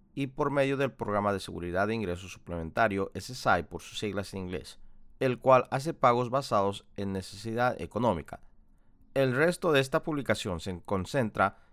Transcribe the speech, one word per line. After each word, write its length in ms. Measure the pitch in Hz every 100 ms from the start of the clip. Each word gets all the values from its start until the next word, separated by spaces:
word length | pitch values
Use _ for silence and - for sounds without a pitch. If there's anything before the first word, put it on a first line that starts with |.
| _
Y 140 | - 135
por 240 | 135 143
medio 240 | 139 139 135
del 160 | 135
programa 400 | - 104 104 104
de 80 | 98
seguridad 480 | - 87 87 87 104
de 80 | 113
ingreso 320 | 98 87 92
suplementario, 800 | - - 85 80 - 113 98 95
S 180 | 98 -
S 160 | - - 92
I 60 |
por 180 | 80 87
sus 160 | - -
siglas 340 | 107 95 95
en 100 | 98
inglés, 360 | 92 90 - - - - - -
el 180 | 135 123
cual 300 | 127 127 -
hace 220 | 131 147
pagos 380 | - 123 120 123
basados 560 | 131 135 107 98 101 - -
en 160 | 98
necesidad 680 | 95 95 101 113 113 123 -
económica. 600 | - 104 117 85 71 - - - - _ _ - -
El 240 | 135 131 123
resto 340 | 165 170 180
de 100 | 143
esta 220 | 135 160
publicación 580 | - 147 117 104 104 85
se 200 | 98 87
concentra 760 | - 98 90 143 110 107 98 - _